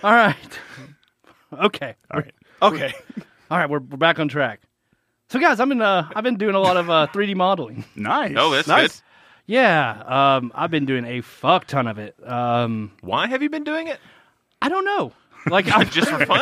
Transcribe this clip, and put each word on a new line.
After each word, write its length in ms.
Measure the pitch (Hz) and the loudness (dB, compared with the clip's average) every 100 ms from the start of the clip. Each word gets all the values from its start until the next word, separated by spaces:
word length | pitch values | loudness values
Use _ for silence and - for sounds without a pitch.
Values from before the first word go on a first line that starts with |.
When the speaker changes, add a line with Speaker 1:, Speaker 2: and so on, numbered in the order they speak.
Speaker 1:
All 80 | 196 | 6
right. 480 | 233 208 143 - - - - 135 - _ _ _ _ _ | 6 6 2 -10 -20 -20 -20 -20 -20 _ _ _ _ _
Okay. 420 | - 202 - 131 107 _ 151 - _ _ _ | -2 -2 -2 -12 -12 _ -6 -6 _ _ _
Speaker 2:
Okay. 320 | 196 156 143 - - - - _ _ | 2 2 -6 -8 -16 -18 -18 _ _
Speaker 1:
All 60 | 170 | -2
right, 100 | 156 | 0
we're, 100 | 147 | -4
we're 180 | 127 139 | -6 0
back 200 | 165 156 | 2 2
on 80 | 151 | -2
track. 340 | 143 131 104 _ _ _ _ _ _ _ | -2 -4 -4 _ _ _ _ _ _ _
So, 100 | 262 | 0
guys, 200 | 330 226 | 2 2
I've 100 | 262 | 0
been, 120 | 254 | 2
uh, 280 | 214 190 156 214 | 2 2 0 -4
I've 80 | |
been 140 | 233 226 | -2 -2
doing 180 | 214 196 | 0 2
a 40 | |
lot 180 | 190 180 | 2 2
of, 120 | 170 | 2
uh, 160 | 160 151 | 2 2
three 180 | 196 208 | 0 -2
D 60 | 190 | 0
modeling. 500 | 185 190 120 113 - - | 0 0 -4 -12 -14 -8
Speaker 3:
Nice. 380 | 104 156 214 127 | -2 -2 -2 0
Speaker 4:
Oh, 120 | 147 | 2
that's 160 | 139 156 | 2 2
Speaker 2:
Nice. 300 | 202 160 - | 2 2 -2
Speaker 4:
good. 40 | _ _ _ _ - | _ _ _ _ -2
Speaker 1:
Yeah, 920 | 233 240 160 127 107 - 131 139 135 | 2 4 4 0 -4 -2 2 4 2
um, 140 | 123 - | -2 -6
I've 160 | 165 | -2
been 160 | 160 135 | -2 -2
doing 180 | 131 120 | -2 -4
a 160 | 123 | -10
fuck 460 | 117 - 135 247 - | -12 -4 0 0 0
ton 180 | 139 120 | -4 -2
of 140 | 104 | -6
it. 160 | 104 - - | -12 -16 -8
Um, 640 | 123 120 120 120 110 104 _ | -4 0 0 0 -4 -8 _
Speaker 4:
Why 260 | 87 139 196 | -6 -2 -2
have 160 | 262 | -2
you 60 | 294 | -4
been 120 | 311 | -6
doing 240 | 302 311 330 | -6 -6 -6
it? 120 | 269 _ _ _ _ _ _ | -12 _ _ _ _ _ _
Speaker 1:
I 100 | 277 | -4
don't 160 | 370 392 | -2 -2
know. 260 | 403 139 _ _ - - | -4 -6 _ _ -8 -2
Like, 220 | 180 190 | 0 2
Speaker 4:
<laughs> 40 | |
Speaker 1:
I 120 | 214 | 2
Speaker 4:
Just 260 | 226 - 254 | 2 0 0
for 160 | - 147 | 0 0
fun? 160 | - | 2